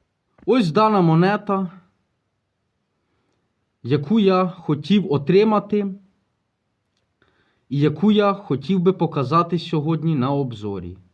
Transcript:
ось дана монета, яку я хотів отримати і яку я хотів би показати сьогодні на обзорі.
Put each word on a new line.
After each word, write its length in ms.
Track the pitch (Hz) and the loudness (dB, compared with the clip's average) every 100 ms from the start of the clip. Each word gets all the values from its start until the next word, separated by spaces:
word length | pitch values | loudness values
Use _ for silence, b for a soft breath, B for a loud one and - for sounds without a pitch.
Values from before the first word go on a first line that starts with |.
| _ _ _ _ - | _ _ _ _ -2
ось 240 | 254 175 | 0 2
дана 300 | 175 220 208 | 2 2 4
монета, 680 | 165 160 185 208 208 196 180 - _ _ _ _ _ _ _ _ _ _ _ _ _ _ _ _ _ _ _ _ | 4 4 2 0 -4 -4 -6 -10 _ _ _ _ _ _ _ _ _ _ _ _ _ _ _ _ _ _ _ _
яку 380 | 120 143 147 226 | -4 -2 0 2
я 280 | 190 185 185 | 2 2 0
хотів 640 | - - 151 - 202 170 | -4 -4 -4 0 0 2
отримати 840 | 143 143 185 220 208 202 208 202 190 _ _ _ _ _ _ _ _ _ _ _ _ _ _ _ _ - | -2 2 2 4 0 -2 -4 -4 -8 _ _ _ _ _ _ _ _ _ _ _ _ _ _ _ _ -8
і 60 | 143 | 0
яку 340 | 151 151 208 | 0 2 2
я 220 | 208 202 | 4 2
хотів 460 | 196 - 139 - 190 | 0 -4 -6 -2 0
би 120 | 180 | 0
показати 680 | 185 165 151 123 165 170 175 | 0 -2 -2 0 0 0 -4
сьогодні 560 | - 165 143 160 160 | -4 -4 -2 -4 -2
на 160 | 151 127 | -2 -2
обзорі. 680 | 143 131 107 104 98 87 90 _ | -2 -4 -8 -10 -10 -12 -16 _